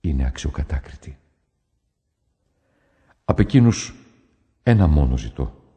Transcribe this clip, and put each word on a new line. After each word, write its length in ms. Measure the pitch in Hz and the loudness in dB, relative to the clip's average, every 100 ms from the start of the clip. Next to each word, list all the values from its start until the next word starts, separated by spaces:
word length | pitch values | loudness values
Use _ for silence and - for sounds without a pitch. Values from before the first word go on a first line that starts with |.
είναι 260 | 87 67 64 | -2 -2 -2
αξιοκατάκριτη. 920 | 67 76 - - 67 - - - 69 _ _ _ _ _ _ _ _ _ _ _ _ _ _ _ _ _ _ _ _ | -4 -8 -6 -6 -6 -10 -20 -20 -20 _ _ _ _ _ _ _ _ _ _ _ _ _ _ _ _ _ _ _ _
Απ' 140 | - - | -6 -2
εκείνους 560 | 101 135 117 104 - - - _ _ _ _ _ | 2 4 4 2 -8 -16 -20 _ _ _ _ _
ένα 240 | - 110 87 | 0 4 4
μόνο 300 | 73 67 62 | 4 2 -2
ζητώ. 460 | 57 - 64 - _ | -6 -8 -10 -10 _